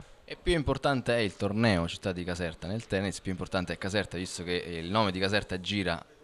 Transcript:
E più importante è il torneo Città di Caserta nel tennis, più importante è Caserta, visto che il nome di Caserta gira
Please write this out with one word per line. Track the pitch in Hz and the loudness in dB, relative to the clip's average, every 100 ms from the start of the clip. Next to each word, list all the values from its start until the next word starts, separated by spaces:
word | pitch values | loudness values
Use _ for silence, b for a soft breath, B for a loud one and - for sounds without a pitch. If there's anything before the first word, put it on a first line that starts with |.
| B B | B B
E | - - | -16 -4
più | - | 2
importante | 170 135 131 151 135 113 | 2 2 2 2 2 2
è | 117 | 2
il | 107 - | 2 0
torneo | 101 104 117 92 82 | 0 4 4 4 2
Città | - 104 | -2 -2
di | 90 | -2
Caserta | 87 87 87 80 82 | -2 -2 -4 -4 -6
nel | 107 - | -6 -2
tennis, | 98 98 85 | 0 0 -2
più | - | -4
importante | 90 92 95 90 | -6 -4 -2 -2
è | 82 | -4
Caserta, | 98 104 92 87 | -2 -2 -2 -4
visto | 92 - | -6 -6
che | 87 | -4
il | 87 - 85 85 | -2 -2 -6 -2
nome | 104 107 | 2 2
di | 92 | 2
Caserta | 95 101 - 92 | 2 0 0 -4
gira | 87 104 87 82 - - | -2 -2 0 -2 -6 -20